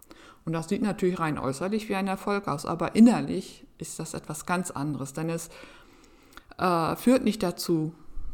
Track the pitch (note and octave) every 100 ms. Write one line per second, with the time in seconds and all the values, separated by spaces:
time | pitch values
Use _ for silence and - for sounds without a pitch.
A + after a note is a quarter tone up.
0 | - - - - E3 E3 D#3+ G3+ G#3 -
1 | F3+ F3+ D#3+ - C3 C3+ F#3 A3 G#3+ G3
2 | G3 F#3+ A3 G3+ G3+ F3+ - E3+ E3+ G3+
3 | A#3+ D#3+ C#3 F3 - - - - D#3+ -
4 | D#3+ D#3 - D3 - F3+ F3+ C#3 D3 C3
5 | C#3 - E3 E3 - - - - - -
6 | - - - - - - F3+ E3+ D#3 -
7 | A#3+ B3+ G#3 G#3 F3+ E3+ - E3 D#3 -
8 | - - -